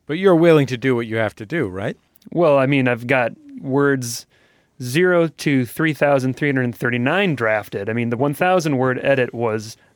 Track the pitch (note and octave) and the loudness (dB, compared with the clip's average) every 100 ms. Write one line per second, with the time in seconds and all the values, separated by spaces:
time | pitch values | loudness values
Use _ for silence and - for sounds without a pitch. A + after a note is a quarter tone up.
0 | - E3 F#3+ E3 E3+ D#3 B2+ B2 C3 A#2+ | -8 0 4 6 8 6 4 0 0 0
1 | A#2 A2+ G#2 - G#2 E3 G#2 F#2 A#2 - | -2 -2 -2 -4 -8 -4 -4 -6 -8 -8
2 | _ _ - D#3+ E3 C#3 C3 C#3+ B2+ A#2 | _ _ -6 2 4 4 4 2 2 0
3 | A#2+ C3+ A#2 - - C3+ C#3 C3+ C#3+ C3+ | 0 0 0 -6 -18 -14 -4 0 2 0
4 | A#2+ A#2 - _ _ _ _ - B2 C#3+ | -4 -10 -14 _ _ _ _ -14 -4 0
5 | F3+ F3 E3 - D#3 C3+ B2 - D#3+ D3 | 2 2 0 -2 -2 0 -2 -2 -4 0
6 | C#3+ C#3 C3 B2+ D3 C3+ B2 A2+ B2 A#2+ | 2 2 0 -2 -2 -2 -4 -6 -6 -4
7 | B2+ F3+ G3+ C3+ A2 G#2+ G2+ G#2 G2+ A#2 | -2 0 -2 -2 -2 -2 -4 -8 -6 -4
8 | A#2 A#2 C#3+ C#3+ F3+ F#3 D#3 C3 C3 B2 | -4 -2 -2 0 0 0 0 0 0 0
9 | C#3 C3+ A#2+ A#2 A#2 A2 A2 - _ | 0 0 0 -2 -4 -4 -8 -18 _